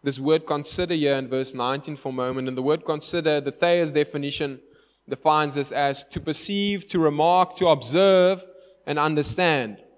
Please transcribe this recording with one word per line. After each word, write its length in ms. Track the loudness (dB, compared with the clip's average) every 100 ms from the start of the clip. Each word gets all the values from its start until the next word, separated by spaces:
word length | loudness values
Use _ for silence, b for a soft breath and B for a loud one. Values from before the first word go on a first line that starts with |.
this 160 | -6 -4
word 260 | 0 0 0
consider 480 | -6 -4 -4 -2
here 220 | 0 0 0
in 120 | -2
verse 280 | -6 -4 -4
nineteen 400 | -4 -4 -8 -10
for 140 | -8
a 20 |
moment. 360 | -4 -4 -4 -6
And 80 | -4
the 60 |
word 240 | -2 -2 -2
consider, 560 | -6 -4 -2 0 0
the 100 | -2
Thayer's 380 | 0 2 2 2
definition 680 | 0 -2 -4 -6 -6 -6 -8 _ b b b -12
defines 460 | -2 0 2 0 -2
this 160 | -4
as 320 | 0 0 -2 -8
to 80 | -10
perceive, 680 | -4 -4 -2 -2 -2 -2 -4
to 100 | 0
remark, 580 | 2 2 4 4 2 2
to 120 | 2
observe, 760 | 2 2 4 6 6 4 2 -6 B B B -6
and 140 | 0
understand. 760 | 0 0 -2 2 2 2 -2 -10 -20